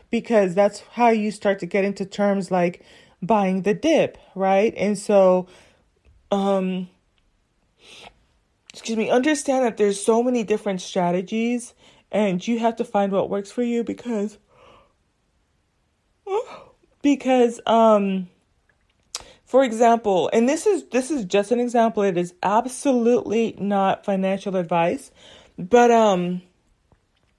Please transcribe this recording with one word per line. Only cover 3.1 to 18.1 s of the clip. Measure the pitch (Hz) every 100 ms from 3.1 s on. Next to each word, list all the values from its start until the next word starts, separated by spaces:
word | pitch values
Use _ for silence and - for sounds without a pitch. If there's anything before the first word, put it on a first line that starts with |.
| _
buying | 180 214 190 190
the | 185
dip, | 208 302 285 147 - _
right? | 185 190 196 220 -
And | 202 208
so, | - 202 190 180 180 - _ _ _ _ _ _ -
um, | 202 196 196 185 185 180 _ _ _ _ _ _ _ _ _ - - - _ _ _ _ _ _
excuse | - - 220
me, | 208
understand | 247 277 294 - 262 247
that | -
there's | 208 202
so | - 226
many | 247 247
different | 202 208 208 185
strategies | - 196 175 180 180 220 233 240 240 _ _ _ _
and | 202 208 180 233
you | 233
have | 233 233
to | 233
find | 208 202
what | 196 -
works | 202 196
for | -
you | 240 233
because, | 220 196 240 220 214 - _ _ - - _ _ _ _ _ _ _ _ _ _ _ _ _ _ - 403 - - - _ _ _
because, | 285 269 254 254 240 233 -
um, | 226 226 214 196